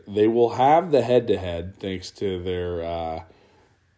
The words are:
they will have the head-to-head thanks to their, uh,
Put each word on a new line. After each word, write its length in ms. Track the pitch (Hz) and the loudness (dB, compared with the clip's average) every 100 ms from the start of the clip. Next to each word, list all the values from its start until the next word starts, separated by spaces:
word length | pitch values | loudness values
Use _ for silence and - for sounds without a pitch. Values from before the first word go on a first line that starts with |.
| - | -6
they 220 | 104 110 | 2 2
will 220 | 117 117 | 4 2
have 420 | 120 131 160 185 | 4 4 4 4
the 100 | 143 | 0
head-to-head 760 | 113 123 113 95 92 85 90 - | 4 2 2 -2 -2 -6 -8 -10
thanks 320 | 101 92 - | -8 -8 -10
to 280 | - 104 90 | -8 -6 -4
their, 440 | 92 90 87 87 | -6 -6 -4 -6
uh, 380 | 82 85 80 80 - _ _ _ _ _ _ | -6 -6 -6 -8 -12 _ _ _ _ _ _